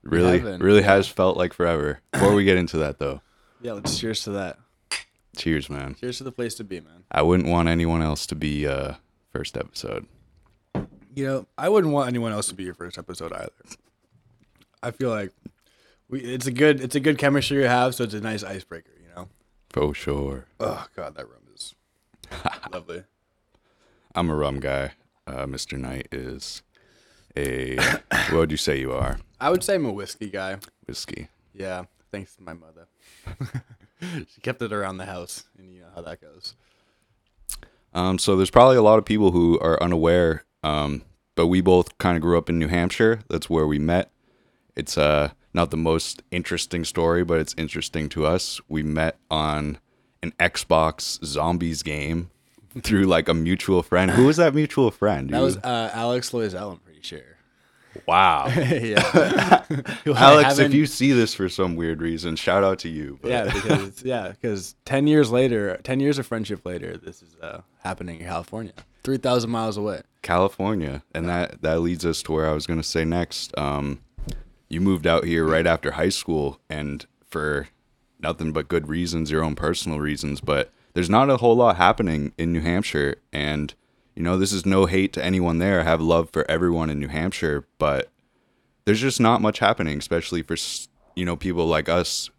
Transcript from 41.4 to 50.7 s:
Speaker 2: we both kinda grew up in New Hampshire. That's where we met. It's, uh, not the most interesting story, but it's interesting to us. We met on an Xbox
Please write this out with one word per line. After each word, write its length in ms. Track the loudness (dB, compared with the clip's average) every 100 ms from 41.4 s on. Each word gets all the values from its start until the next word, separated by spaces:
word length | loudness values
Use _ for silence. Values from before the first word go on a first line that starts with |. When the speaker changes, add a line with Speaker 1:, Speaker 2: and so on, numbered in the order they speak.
| 4
Speaker 2:
we 140 | 4
both 360 | 6 6 4 _
kinda 200 | 0 0
grew 180 | 2 2
up 120 | 2
in 80 | -2
New 80 | 0
Hampshire. 540 | 0 0 2 2 2 -4
That's 200 | -6 -2
where 180 | 0 2
we 120 | 0
met. 300 | 0 0 -2 _ _ _ _ _ _ -12
It's, 220 | -6 0
uh, 320 | 2 2 0 -6 _
not 160 | -4 -2
the 80 | -2
most 460 | 0 0 -2 -12 _
interesting 520 | -8 -6 -6 -6 -6
story, 400 | -6 -2 0 0
but 160 | 0 0
it's 140 | -2 -6
interesting 520 | -8 -6 -8 -6 -6
to 160 | -2 0
us. 340 | 0 -2 -10 _
We 140 | -6
met 360 | -4 -2 -2 -4 _
on 480 | -4 -2 -4 -6 -10 _ _ _ _
an 80 | -12 -2
Xbox 840 | -2 -2 0